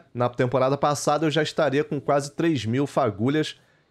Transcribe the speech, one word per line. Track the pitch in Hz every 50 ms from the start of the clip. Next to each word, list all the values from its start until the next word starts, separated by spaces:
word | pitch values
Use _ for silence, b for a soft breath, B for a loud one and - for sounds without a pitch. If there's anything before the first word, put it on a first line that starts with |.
| - _
na | - 120 120
temporada | 123 - - 127 120 139 127 127 135 139
passada, | - 160 147 143 - - 151 147 147 160
eu | 151
já | 139 160 151
estaria | - - - 156 135 131 147 147
com | - 156 135
quase | - - 139 143 139 147
três | - - 170 170 156 117 101
mil | 110 120 135 147
fagulhas. | - - 160 135 110 95 95 113 135 147 156 147 - - b b b b b b b